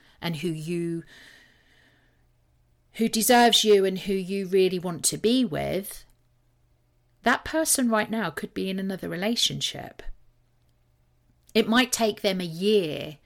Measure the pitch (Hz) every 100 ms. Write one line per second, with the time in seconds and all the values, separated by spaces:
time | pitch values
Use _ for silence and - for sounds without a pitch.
0 | _ - 170 160 175 156 156 175 170 165
1 | - - - - _ _ _ _ _ _
2 | _ _ _ _ _ _ _ _ _ -
3 | 226 226 208 240 240 233 214 202 190 185
4 | - 196 180 196 190 190 185 180 180 160
5 | - 147 214 254 233 143 139 160 196 -
6 | - _ _ _ _ _ _ _ _ _
7 | _ _ 233 240 - 311 320 - 247 220
8 | 208 220 185 - - - 190 190 190 190
9 | 180 165 202 233 - 139 - - - -
10 | - - _ _ _ _ _ _ _ _
11 | _ _ _ _ _ 220 208 233 247 -
12 | 226 208 208 185 180 160 196 214 165 139
13 | - 143